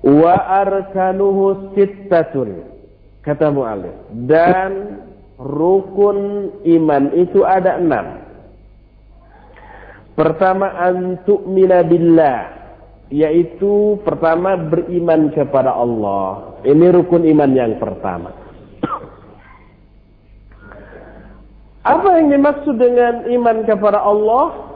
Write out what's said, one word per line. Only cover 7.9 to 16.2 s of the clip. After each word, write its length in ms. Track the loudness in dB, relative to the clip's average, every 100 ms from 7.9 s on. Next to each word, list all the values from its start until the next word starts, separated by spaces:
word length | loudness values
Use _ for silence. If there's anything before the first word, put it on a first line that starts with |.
| -2 -4 -14 -20 -20 -20 -20 -20 -20 _ _ _ -20 _ -20 -20 -20 -20 -20 -20 -20 -16 -2
Pertama, 560 | -2 0 0 0 -4 -2
an 400 | -2 -2 -4 -6
tu'mina 640 | -2 -2 0 0 4 4 2
billah, 720 | 2 4 4 4 0 -8 -16 -20 -20 -20 -20 -10
yaitu 880 | -2 0 0 -2 -2 0 0 0 -2 -4
pertama 480 | -2 0 0 0
beriman 800 | -2 -2 -4 -2 -4 0 2 2
kepada 400 | 0 0 0 0
Allah. 800 | 0 -2 -2 -2 -2